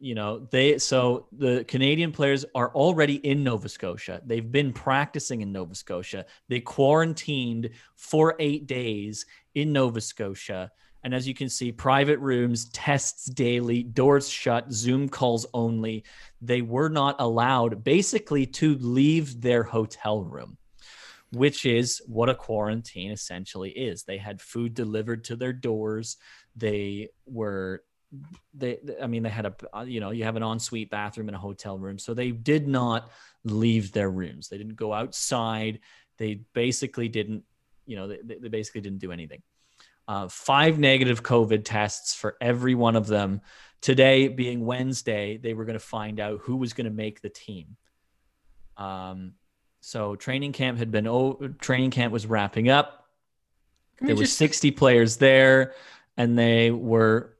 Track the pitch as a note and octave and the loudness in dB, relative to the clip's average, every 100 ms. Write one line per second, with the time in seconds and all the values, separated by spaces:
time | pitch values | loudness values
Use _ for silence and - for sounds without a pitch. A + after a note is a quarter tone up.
0 | C3+ A2+ G#2 A2 B2+ B2+ C#3 D3 - C3 | -8 -6 -6 -6 -2 4 4 4 2 2
1 | B2 B2 - B2+ C3+ B2 A2+ C3 C3+ D#3 | 4 0 -4 -4 0 0 0 0 2 2
2 | E3 - C#3+ C#3 C#3+ B2+ A#2+ C#3+ D#3 E3 | 0 0 2 2 -2 -2 0 2 2 4
3 | D3 C#3+ C#3+ C#3+ C3+ A2+ G2+ - F#2+ F2+ | 2 2 0 0 2 -2 -4 -8 -8 -8
4 | - F2+ B2+ A#2 A2+ C3+ C#3+ A#2 - C3+ | -10 -12 -4 -4 0 0 0 -2 0 0
5 | C#3+ D3+ - A#2+ G2+ G2 F2+ F#2+ - F2+ | 0 -6 -6 -6 -6 -8 -10 -12 -10 -8
6 | F#2 G2 F2+ - - B2 - - C#3 D#3 | -8 -12 -14 -20 -6 -6 -4 2 4 6
7 | E3 D#3+ - C#3+ B2 A#2 A#2 A2+ _ _ | 4 -2 -6 -4 -4 -4 -6 -10 _ _
8 | - D#3 D#3+ D#3+ D3+ D3 C#3+ B2+ A#2+ G#2+ | -2 2 4 2 -2 -2 -4 -4 -4 -4
9 | G#2 G#2+ - - _ C#3+ D3+ C#3+ B2+ A2+ | -6 -10 -14 -20 _ -4 0 2 2 0
10 | - - G2+ F#2+ - F#2+ F#2 - _ - | -6 -8 -8 -8 -10 -10 -10 -14 _ -14
11 | B2+ B2+ C3 B2+ C3+ - B2 A#2 C#3 C3+ | -6 -4 -4 -6 -6 -4 -6 -2 2 4
12 | C#3 D3+ C#3 B2 A#2+ A#2 A#2 - - C#3 | 4 2 2 2 2 0 -4 -6 0 0
13 | - - - B2+ A#2+ A#2+ A#2+ A#2+ A#2+ A2+ | 0 -8 -10 -2 0 0 0 -2 -2 2
14 | C3 C#3+ C#3 - - A#2 B2 A2 A#2 C3 | 4 4 2 -4 0 0 -2 -4 0 0
15 | C#3 - B2+ A#2 A#2 A#2+ A#2 A2+ A2 A2 | 0 0 0 0 -2 -2 -2 -2 -4 -8
16 | - - - - A#2+ B2 A#2 B2 D#3+ D#3 | -12 -20 -20 -12 -2 -2 0 0 0 2
17 | C#3 C#3 B2 A2+ A#2+ C3 A#2 G#2+ A2+ E3 | 2 2 0 2 2 2 2 0 2 2
18 | F#3+ A3+ - D3 C3 - D#3 C#3 A#2+ B2+ | 2 -2 0 0 -2 0 2 2 0 4
19 | C#3+ D#3+ D3 A#2+ B2 A#2+ A2+ A#2 A2 - | 4 4 0 -4 2 2 2 -2 -2 -4
20 | G#2+ G#2+ F2 C#2 G#1+ - _ - - - | -4 -4 -4 -12 -16 -18 _ -20 -20 -20
21 | - - _ A#2 C#3 C#3+ C3+ A#2 B2 - | -20 -20 _ 0 2 2 0 2 0 -4
22 | - A2 A#2+ B2+ - A2 G#2 A2 A2+ - | -6 0 0 0 -4 -4 -2 -4 -8 -12
23 | F#2 G#2 - F2+ F#2+ F#2+ F#2+ G#2+ B2+ E2+ | -12 -12 -12 -12 -12 -12 -12 -8 -8 -8
24 | - G2 G2+ G2+ - A#2 A#2+ A#2 A2+ G#2+ | -10 -12 -12 -14 -12 -6 -6 -6 -6 -4
25 | A2 A2+ A2+ A#2 B2+ B2+ B2 A2 G#2+ G#2+ | -4 -8 -8 -8 -8 -6 -6 -4 -4 -6
26 | A2+ - - - _ - A2 G#2 G2+ G2+ | -10 -14 -20 -20 _ -6 -4 -2 -4 -8
27 | G#2+ _ - B2 G#2+ G2 F#2+ F#2+ - _ | -12 _ -14 -8 -6 -6 -6 -8 -14 _
28 | _ C#3 D3 F3 _ C#3+ B2+ A#2+ C#3+ B2 | _ -20 -20 -20 _ -8 -8 -8 -10 -10
29 | B2+ A#2 A2+ A2 G#2 F#2+ - G#2 B2 A#2+ | -6 -4 -4 -4 -6 -8 -14 -14 -10 -8
30 | G2+ A#2 A2 A2+ A2 A2+ - A#2 G#2+ G#2 | -6 -4 -4 -4 -4 -4 -6 -8 -6 -6
31 | G#2 G#2+ G#2+ G2 G2+ G2 G#2+ F#2+ F#2+ G2 | -8 -8 -10 -10 -10 -10 -10 -10 -10 -12
32 | - A#2 B2 A2+ A#2 D3+ C#3+ C3+ A#2+ A2+ | -8 -6 -4 -4 2 2 2 0 0 0
33 | - - - _ A2+ G#2+ A#2 A2+ G2 G#2+ | -4 -16 -20 _ -4 0 2 2 0 -2
34 | G2 F#2 F2 C2+ - G2 A2 A2 G#2+ G#2 | -2 -4 -8 -10 -16 -14 -14 -8 -6 -4
35 | B2 - - B2+ A2+ A2 A2 A2 - _ | -6 -8 -4 -2 -2 -2 -4 -6 -14 _
36 | _ _ A2 G#2+ - - B2 B2+ C3+ - | _ _ -6 -6 -6 -2 0 0 -6 -6
37 | A#2 A2+ G#2 G#2+ - _ _ _ - G#2+ | -4 -4 -6 -8 -12 _ _ _ -16 -12
38 | G2 G2+ A#2 G#2 A#2 G#2+ G#2+ A2 G2+ F#2+ | -10 -12 -14 -16 -8 -8 -8 -10 -10 -10
39 | F#2 E2+ D#2+ D2 _ _ _ _ _ _ | -10 -12 -14 -18 _ _ _ _ _ _
40 | - G2+ F#2+ - - C#3 D#3 D#3+ C#3 C3+ | -8 -6 -6 -6 2 4 4 4 4 6
41 | C3 A#2 - A#2+ A2 A2 G#2+ A2 G#2 - | 4 0 2 2 4 2 0 -2 -2 -4
42 | - - A2 - A#2+ B2 B2+ B2+ A#2 A2+ | -8 -6 -8 -4 -2 0 0 2 4 2
43 | G2+ G#2 G2+ G2+ - - - _ - C3 | 2 0 0 -4 -8 -20 -20 _ 0 6
44 | C3+ C3+ C3+ B2+ B2 A#2+ A2+ B2 C3 B2+ | 8 8 4 0 -4 -4 -4 -2 -4 -4
45 | - G#2+ G#2 A2 A#2+ A2 A2 A2 - A2+ | -4 -4 -4 -6 -6 -6 -6 -8 -8 -8
46 | G#2+ G#2+ G#2 G#2 - B2+ B2 A#2 A#2 G#2+ | -8 -6 -6 -6 -6 -4 -4 -6 -6 -6
47 | G#2+ G#2+ G2+ - - F#2+ D#2 A2+ _ _ | -8 -8 -14 -16 -16 -16 -16 -20 _ _
48 | _ _ _ _ _ - - - G2 F#2+ | _ _ _ _ _ -20 -20 -14 -10 -10
49 | F#2 F#2+ F#2 F2+ _ _ _ _ - A#2+ | -10 -12 -14 -18 _ _ _ _ -12 -6
50 | G#2 G2+ - C3 C#3+ C3+ C3 A#2+ A2+ G#2+ | -6 -6 -6 -4 -4 -2 -2 0 0 0
51 | A2 A#2+ C3+ C3+ C#3 - - B2+ C3 B2+ | 2 2 2 0 -8 -6 0 2 2 2
52 | A#2+ A2+ G#2+ A2 G2+ - A#2 C#3 D3 - | 0 0 0 0 2 2 6 6 4 -4
53 | _ _ _ _ _ _ _ _ _ _ | _ _ _ _ _ _ _ _ _ _
54 | C4 G#2 C3 - D#3 - D3 C3+ C3+ A#2+ | 0 2 2 4 2 4 2 6 8 8
55 | A2+ A2+ C3+ C3 C3 C3 C3 - - - | 6 6 8 10 10 8 4 -2 -20 -20
56 | _ - A#2+ A#2+ A#2 A#2 A#2 A#2 A#2+ A2+ | _ -2 2 4 6 6 4 2 2 4
57 | A2+ A2 - | 6 4 0